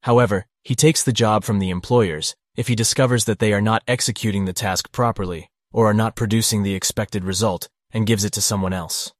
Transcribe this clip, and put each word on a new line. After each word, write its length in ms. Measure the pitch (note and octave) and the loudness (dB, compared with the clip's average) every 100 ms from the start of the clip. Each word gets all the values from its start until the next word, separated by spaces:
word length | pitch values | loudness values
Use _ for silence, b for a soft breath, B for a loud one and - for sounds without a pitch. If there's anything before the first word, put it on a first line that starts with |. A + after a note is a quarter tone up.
However, 440 | - A#2+ A#2+ G2 - _ | 4 4 4 0 -4 _
he 120 | - | -6
takes 280 | A#2+ D#3 D#3+ | 2 4 4
the 100 | - | 0
job 320 | A2+ A2+ G#2+ | 2 2 2
from 140 | G2 G#2 | 0 0
the 120 | F#2+ | 0
employers 640 | F2+ - B2 G#2 D#2 - - _ - | -4 0 2 2 -2 -8 -10 _ -8
if 120 | - | -2
he 60 | |
discovers 500 | A#2 A2+ - C3 B2 | 0 0 2 2 2
that 140 | A2 G#2 | 0 0
they 140 | A2 | 2
are 80 | G2+ | 2
not 240 | G#2+ A2+ - | 2 0 0
executing 600 | B2 - A2+ A2+ G2 F#2+ | -2 -2 -2 -2 -2 -2
the 60 | |
task 380 | F2+ G#2+ F#2 - | -2 -4 -4 -6
properly 560 | - A#2+ A2 F#2 E2+ - _ _ | -2 -2 0 -6 -8 -12 _ _
or 140 | - A2 | 2 4
are 80 | |
not 220 | G#2 A2 - | 4 0 -2
producing 460 | A2+ A2+ A2 G#2+ | 0 2 2 0
the 120 | G2+ | 0
expected 480 | F#2+ - - - G#2 | -2 -4 -4 -4 -4
result 460 | F#2 F#2 A2 F2 - _ _ | -4 0 0 -2 -8 _ _
and 140 | A2 G#2+ | -2 0
gives 180 | A2 | 2
it 80 | G#2 | 0
to 100 | - | -2
someone 300 | - G2+ F#2 | -2 0 -2
else. 400 | F#2 E2 - - | -4 -6 -8 -10